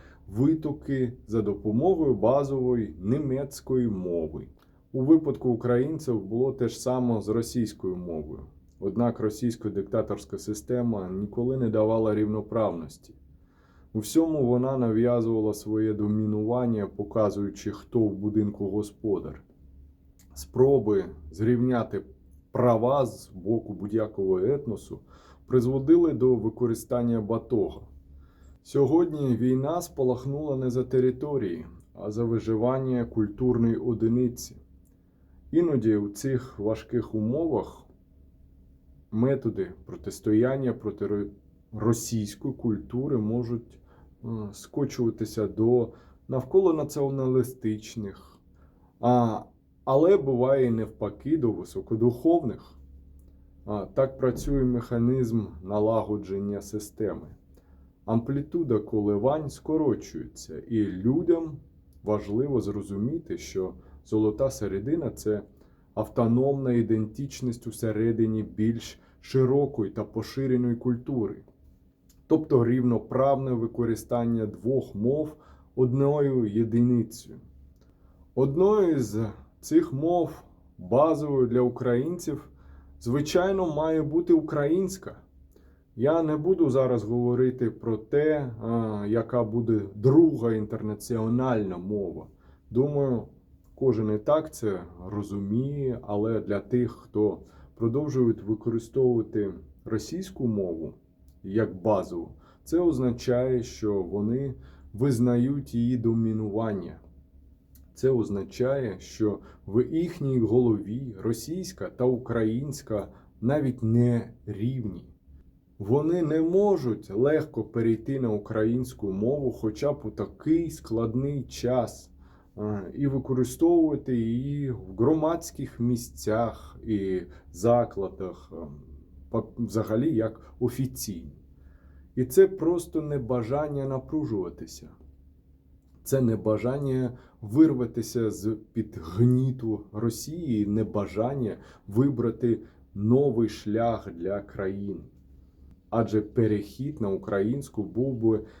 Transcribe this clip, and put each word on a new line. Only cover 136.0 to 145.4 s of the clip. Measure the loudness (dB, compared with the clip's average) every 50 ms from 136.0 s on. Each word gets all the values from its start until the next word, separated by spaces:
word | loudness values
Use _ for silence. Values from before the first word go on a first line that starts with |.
Це | -6 -2 0 2
небажання | 2 2 0 0 0 0 0 0 0 -2 -2 -2 -2 -2 -2 -2 -2 -4 -6 -8 -18 -20 _ -14
вирватися | -8 0 4 6 6 6 6 2 -2 -4 -4 -6 -6 -4 -2 -2 -2 -2
з-під | -2 -4 -4 -4 -4 -6 -8 -8 -6 -6 -6 -6 -8 -14
гніту | -12 -4 2 4 4 6 6 4 2 0 -2 -4 -4 -4 -4 -6 -6 -10
Росії, | -6 -4 -2 -2 -2 -4 -8 -10 -10 -6 -4 -2 0 0 0
небажання | 0 0 0 0 -2 -2 -4 -4 -4 -2 -2 -2 -2 -2 -4 -4 -6 -6 -8 -14 -20 -20 -20 _ -2
вибрати | 2 2 4 4 2 0 0 -2 -2 0 0 0 0 0 -2 -8 -20 -20 -20 -14 -8
новий | -2 2 4 4 6 4 4 2 2 0 0
шлях | 0 -4 -6 -2 0 0 0 0 0 -2 -6 -10
для | -10 -8 -6 -4 -4 -4
країни. | -6 -8 -8 -6 -6 -4 -4 -6 -6 -8 -8 -10 -12 -18 -20 -20 -20 -20 -20 -20